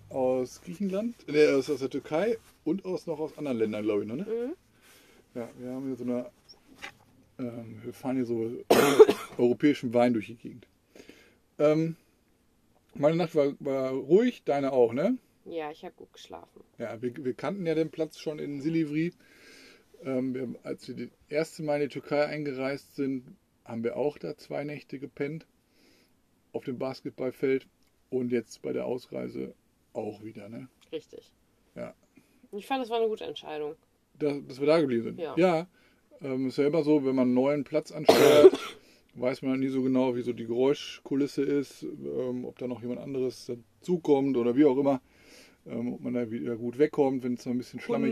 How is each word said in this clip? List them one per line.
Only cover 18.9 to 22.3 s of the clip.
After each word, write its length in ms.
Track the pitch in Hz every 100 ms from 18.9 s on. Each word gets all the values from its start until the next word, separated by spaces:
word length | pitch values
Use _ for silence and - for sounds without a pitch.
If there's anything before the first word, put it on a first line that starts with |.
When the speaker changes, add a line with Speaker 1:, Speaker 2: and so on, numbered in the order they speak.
| 151 170 - _ - - - - - _ -
Speaker 1:
Ähm, 300 | 131 131 131
wir, 220 | 127 127 -
als 240 | - - -
wir 80 | 120
das 120 | 123 _ -
erste 340 | 147 160 -
Mal 120 | 151 147
in 60 | 143
die 40 |
Türkei 320 | 147 - 147
eingereist 680 | 147